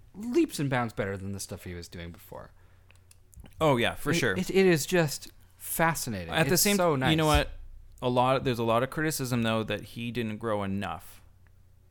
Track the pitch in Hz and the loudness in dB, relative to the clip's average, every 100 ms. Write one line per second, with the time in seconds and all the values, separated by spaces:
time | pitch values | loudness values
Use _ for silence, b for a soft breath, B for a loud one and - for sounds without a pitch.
0 | - 185 233 269 320 - 143 127 117 - | -20 -12 0 2 2 0 -2 0 -2 -2
1 | 101 98 95 98 - 95 92 87 85 90 | -4 -4 -6 -8 -10 -10 -10 -12 -12 -12
2 | 85 82 - - - b b b b b | -12 -14 -16 -16 -16 b b b b b
3 | b - - - - - 156 123 104 - | b -20 -20 -20 -20 0 2 4 2 0
4 | 143 165 120 95 185 190 190 160 - 180 | -2 0 2 0 0 4 4 4 2 2
5 | 156 - - - - - - - 165 160 | 2 -2 -12 -20 -20 -16 -8 0 0 0
6 | - 101 82 - 160 175 202 202 175 139 | -4 -6 -4 0 2 4 4 4 2 2
7 | 131 160 156 147 - - - - - - | 2 4 6 4 2 -6 -14 -16 -20 -6
8 | 127 123 127 135 131 117 113 113 131 160 | 0 2 4 2 0 0 2 2 0 -2
9 | 156 151 127 123 113 110 107 104 104 117 | -2 -2 -2 0 2 0 0 -4 -6 -10
10 | 120 117 113 107 113 104 98 98 92 80 | -6 -4 -6 -6 -4 -2 -2 -4 -4 -8
11 | - - - - - - - - _ | -12 -20 -20 -20 -20 -20 -20 -20 _